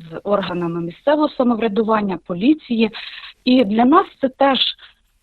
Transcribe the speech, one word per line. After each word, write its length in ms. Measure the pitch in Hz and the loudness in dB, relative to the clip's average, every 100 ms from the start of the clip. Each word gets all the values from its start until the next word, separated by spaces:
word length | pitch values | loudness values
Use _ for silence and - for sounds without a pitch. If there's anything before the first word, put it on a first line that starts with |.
| 165 | -12
з 100 | 160 | -12
органами 560 | 196 202 180 175 170 170 | -2 -2 -2 -4 -4 -4
місцевого 480 | 170 - - 302 294 | -8 -4 0 0 0
самоврядування, 880 | - 247 226 226 202 220 220 208 170 - | 0 0 0 -2 -2 0 0 0 -6 -8
поліції. 640 | 175 233 311 - 226 220 - - - - - | -2 0 0 -2 -2 -2 -2 -16 -18 -20 -6
І 200 | 254 254 | 2 2
для 200 | 202 220 | 2 2
нас 220 | 254 339 403 - | 4 4 2 -4
це 80 | 262 | -6
теж, 300 | - 277 262 - - - _ _ _ | 0 0 2 -2 -6 -18 _ _ _